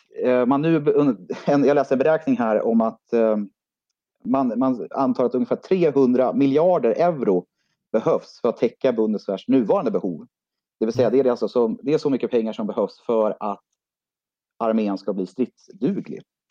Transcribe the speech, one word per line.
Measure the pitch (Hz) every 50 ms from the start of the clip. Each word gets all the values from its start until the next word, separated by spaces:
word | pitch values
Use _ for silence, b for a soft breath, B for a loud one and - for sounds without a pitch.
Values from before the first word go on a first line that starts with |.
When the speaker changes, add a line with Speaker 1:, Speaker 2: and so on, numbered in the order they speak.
| _ _ - - 92
Speaker 1:
eh, | 123 127 123 123
man | 120 139 139
nu | 151 165 165 156
be-, | 147 147 143
un-, | 143 147 139 117 92 90 - 123 - -
en, | - 143 143 135
jag | 131 143
läste | 147 131 - 143
en | 127
beräkning | 135 156 160 156 - 139 131
här | 113 120 110 107 107 -
om | 113 113 113
att, | 113 113 110 - _ _ -
eh, | 117 113 110 107 107 101 98 - _ _ _ _ _ _ _ _ _ _ _ _ _ -
man, | - 127 135 135 123 107 120
man | 131 131 127 113 82 -
antar | - - 135 131 123 - 127
att | 120 -
ungefär | 127 123 - 123
trehundra | - - - 185 190 170 151 131 139 135 123 123 123 131 117 -
miljarder | 120 139 139 135 151 165 185 180 165 123 117
euro | - - 170 175 175 139 117 104 92 90 - _ _ _ _ _ _ _ _ _
behövs | - 110 110 165 139 101 - - - -
för | - 120
att | 110
täcka | - 127 117 117 _ - 131 123
Bundeswehrs | 113 110 107 107 98 - - 95 92 -
nuvarande | - 131 135 113 98 180 202 165 117
behov. | 98 92 - 95 82 73 120 - _ _ _ _ _ _ _ _ _ _
Det | 110
vill | 110 117
säga, | 120 127
Speaker 2:
Mm. | 110 113 135 131
Speaker 1:
det | 127
är |
alltså | 120 - 113
så, | 101 - 123 120
det | 113 - - - 135 151
är |
så | 151 - 147
mycket | 135 120 - 110
pengar | - 120 110 110 107
som | - 110
behövs | 98 98 120 104 95 - _ _
för | - 117 110 107 107 - -
att | 107 104 101 - _ _ _ _ _ _ _ _ _ _ _ _ _ _ _ _ _ _ _ -
armén | 123 113 110 110 107 101 98
ska | 92 - - 98
bli | 98 92
stridsduglig. | - - - 127 - - _ _ - - 95 110 160 202 - - - - - - _ _ _ _ _